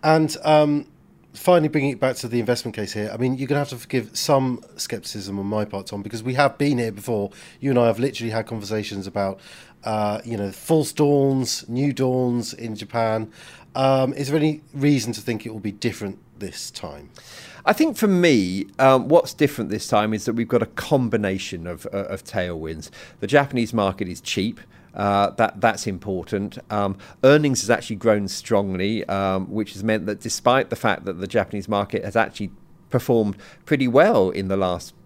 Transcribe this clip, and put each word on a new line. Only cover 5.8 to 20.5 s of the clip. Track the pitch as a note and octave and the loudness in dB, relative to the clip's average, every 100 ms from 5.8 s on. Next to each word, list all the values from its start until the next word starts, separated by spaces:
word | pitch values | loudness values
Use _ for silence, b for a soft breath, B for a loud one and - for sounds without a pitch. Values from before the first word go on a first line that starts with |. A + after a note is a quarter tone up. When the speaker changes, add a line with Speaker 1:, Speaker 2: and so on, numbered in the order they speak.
| F#2+ | -10
Speaker 1:
Tom, | G2+ | -10
because | G2+ A2 | -10 -8
we | A2+ B2+ | -6 2
have | C#3+ - | 2 2
been | C#3+ C3 | 0 0
here | A#2 | -2
before. | G2+ G2+ A2 G2+ B B B | -6 -4 -2 -2 B B B
You | C3+ | 0
and | B2 | 4
I | A#2 | 4
have | A2+ | 2
literally | C3+ - A2+ | -2 -2 -4
had | A2 A2 | -4 -4
conversations | A2+ G2+ G#2+ G2 G2 F#2+ | -8 -4 -4 -4 -8 -8
about, | G2+ G2 G2 B B B B | -4 -4 -4 B B B B
uh, | - G#2+ G#2 G#2 | -6 -2 -2 -2
you | A#2 A2+ | -6 -6
know, | G2+ | -6
false | F#2+ - E3 C#3+ | -8 0 0 0
dawns, | - D3 C#3+ C#3 C3+ B2 - - | 0 2 4 4 2 -2 -6 -6
new | A#2+ C#3+ | -2 -2
dawns | C3+ C3 B2+ B2+ A#2+ A2 | 0 0 2 0 0 -4
in | - A#2 G#2+ | -10 -10 -10
Japan. | G#2+ A#2 A2+ A2 A2 B B B B - | -6 -2 0 0 -4 B B B B 0
Um, | C3+ C3+ C3 | 2 4 2
is | C3+ C3+ | -2 -2
there | D#3 | 0
any | D3+ D3+ - | 0 -2 -10
reason | C#3+ C#3+ C#3+ A2 | 0 2 2 0
to | G#2+ | -6
think | G#2 A2+ A#2+ | -6 -6 -6
it | |
will | A2 | -8
be | G2+ | -8
different | - A#2 G#2 G2+ - - - | -4 -4 -4 -8 -10 -16 -14
this | G2 - - | -12 -10 -14
time? | - E2 D2 C#2+ - B B B B - | -12 -14 -14 -18 -20 B B B B -2
Speaker 2:
I | |
think | A3 D#4 G#3+ | 2 2 2
for | G#3+ | 2
me, | F#3 F3 B2+ F#2 F#2+ - - | 4 6 4 2 -2 -6 2
um, | C3 C3 A#2 | 6 6 6
what's | E3 - | 4 4
different | - D3 - A2 | 0 0 0 -6
this | G#2+ - | -6 0
time | G#2+ G#2+ | 2 2
is | A2 G#2+ | 0 -2
that | |
we've | A2+ | -2
got | A#2 | 0